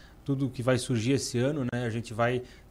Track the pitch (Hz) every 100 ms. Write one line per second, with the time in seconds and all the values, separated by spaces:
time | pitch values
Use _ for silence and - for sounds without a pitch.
0 | - - - 135 135 127 120 123 - 120
1 | 113 135 - 120 131 151 123 120 120 117
2 | 110 110 120 127 123 - -